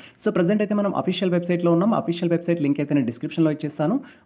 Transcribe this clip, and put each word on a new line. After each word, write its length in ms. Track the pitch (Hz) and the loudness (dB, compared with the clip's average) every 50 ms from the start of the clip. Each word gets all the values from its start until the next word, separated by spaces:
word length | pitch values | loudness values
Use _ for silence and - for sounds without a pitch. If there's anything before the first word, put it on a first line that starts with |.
| - - - | -16 -20 -18
So, 120 | - - 214 | -6 -4 0
ప్రజెంట్ 300 | 208 202 175 175 214 208 | 0 2 2 2 2 0
అయితే 120 | 208 202 214 | 0 0 0
మనం 160 | 208 202 196 - | 0 0 0 -2
అఫీషియల్ 360 | - - 185 180 - 196 185 | -2 -2 -2 -2 -2 0 0
వెబ్‌సైట్‌లో 400 | 175 170 175 175 175 170 175 170 | 0 0 0 0 -2 0 2 2
ఉన్నాం. 200 | 165 170 190 226 202 | 4 4 4 2 2
అఫీషియల్ 380 | 147 - 170 170 - 180 165 | 2 0 -2 -2 -2 0 0
వెబ్‌సైట్ 280 | 170 165 170 170 170 170 | 0 0 0 0 0 0
లింక్ 180 | 143 139 143 156 | 0 0 0 0
అయితే 140 | 143 147 156 | 0 0 0
నేను 140 | 143 123 113 | 0 0 0
డిస్క్రిప్షన్‌లో 440 | 113 - 147 147 - 170 160 156 | -2 -6 -8 -4 0 2 2 2
ఇచ్చేస్తాను. 440 | 151 151 156 143 - - 151 160 233 285 - - - - _ | 2 -2 -4 -6 -4 -2 -2 0 0 -2 -4 -8 -16 -20 _